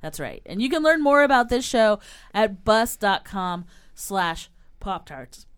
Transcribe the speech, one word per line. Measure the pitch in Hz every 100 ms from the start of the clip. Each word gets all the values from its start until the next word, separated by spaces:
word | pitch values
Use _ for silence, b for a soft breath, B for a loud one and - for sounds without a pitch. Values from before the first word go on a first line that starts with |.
That's | 156 -
right. | 131 65 -
And | 190
you | 254
can | 320
learn | 311 320
more | 285 285
about | 285 262 240
this | 247 254
show | 247 220 208 B B B
at | 202 220 190
bus | - 214 233 -
dot | 208 196 -
com | 196 180 175 175 b b
slash | - - 196 175 165 - _ - -
pop | 202 180
tarts. | - 139 127 - -